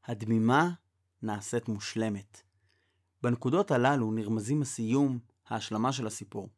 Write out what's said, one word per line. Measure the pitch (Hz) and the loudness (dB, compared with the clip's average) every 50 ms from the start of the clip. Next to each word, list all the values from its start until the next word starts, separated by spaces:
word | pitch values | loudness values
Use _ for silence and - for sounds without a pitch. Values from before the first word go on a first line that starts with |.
| _ | _
הדמימה | - 117 101 113 107 113 113 110 113 123 143 165 175 175 - _ _ _ _ _ _ _ _ | -8 -8 -6 0 2 2 4 6 6 6 6 4 4 0 -6 _ _ _ _ _ _ _ _
נעשית | - 110 107 104 101 - - 120 113 - | -6 -6 -6 -6 -6 -4 -4 -4 -2 -2
מושלמת. | 110 101 - - - 113 110 110 104 98 101 _ _ - _ _ _ _ _ _ _ _ _ _ _ _ _ _ _ _ | -6 -6 -6 -6 -2 -2 0 0 -2 -4 -8 _ _ -20 _ _ _ _ _ _ _ _ _ _ _ _ _ _ _ _
בנקודות | - 123 120 120 - 127 139 180 202 - | -2 -2 -2 0 0 0 2 2 2 2
הללו | 147 123 120 131 143 139 113 110 | 2 4 4 4 4 2 2 0
נרמזים | 110 113 110 104 113 110 107 110 143 151 | 0 -2 -2 -2 -2 -2 0 0 -2 0
הסיום, | 143 139 - - 117 110 120 135 143 139 127 120 117 _ _ _ _ - | 0 -2 -4 -4 -2 0 2 4 4 2 0 -2 -8 _ _ _ _ -8
ההשלמה | 113 113 - - 110 107 113 131 | -8 -6 -6 -4 -4 -2 -2 -2
של | 135 123 123 107 | -2 -2 -6 -6
הסיפור. | - - - 98 - - 95 101 _ | -8 -10 -14 -10 -10 -10 -10 -10 _